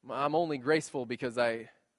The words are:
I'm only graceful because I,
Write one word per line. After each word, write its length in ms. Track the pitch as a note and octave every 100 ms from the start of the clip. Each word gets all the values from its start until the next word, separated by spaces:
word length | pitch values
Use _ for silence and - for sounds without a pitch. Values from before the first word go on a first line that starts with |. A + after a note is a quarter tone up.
| B2+
I'm 260 | C3 D3
only 220 | D#3+ E3 C#3+
graceful 480 | B2 D#3 - C#3+
because 320 | A#2+ A#2+ A#2+ A#2+
I, 320 | A#2 A#2 A2 _ _